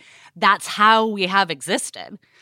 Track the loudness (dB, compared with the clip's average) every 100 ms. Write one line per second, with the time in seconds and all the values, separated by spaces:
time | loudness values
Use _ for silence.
0 | _ -20 -20 -2 0 0 -2 0 4 4
1 | 2 -2 -2 0 0 -4 -4 -6 -6 -12
2 | -16 -18 _ _